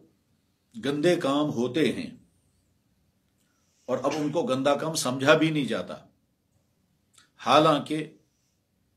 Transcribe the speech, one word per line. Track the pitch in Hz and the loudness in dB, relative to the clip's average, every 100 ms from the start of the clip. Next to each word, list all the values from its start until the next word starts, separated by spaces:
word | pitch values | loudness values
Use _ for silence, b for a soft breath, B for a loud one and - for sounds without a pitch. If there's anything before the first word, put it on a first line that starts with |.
| _ _ _ _ _ _ _ | _ _ _ _ _ _ _
گندے | 117 120 147 156 170 | -10 -6 0 2 2
کام | 135 143 151 | 0 0 -2
ہوتے | 113 123 135 135 | -2 -2 0 0
ہیں | - 80 - _ _ _ _ _ _ _ _ _ _ _ _ _ _ _ _ - | -2 -10 -14 _ _ _ _ _ _ _ _ _ _ _ _ _ _ _ _ -6
اور | 127 | -4
اب | 135 151 | -2 -2
ان | 147 | -2
کو | 165 | -2
گندا | 127 131 135 143 | -2 0 0 0
کام | 156 | -2
سمجھا | 160 127 131 135 156 | -4 -4 0 4 4
بھی | 156 | 4
نہیں | 156 | 0
جاتا، | 120 104 92 76 - _ _ _ _ _ _ _ _ _ _ _ b b | -4 -4 -8 -12 -18 _ _ _ _ _ _ _ _ _ _ _ b b
حالانکہ | - 139 156 147 - 156 151 - _ _ _ _ _ _ _ | 2 4 6 2 -2 -8 -10 -16 _ _ _ _ _ _ _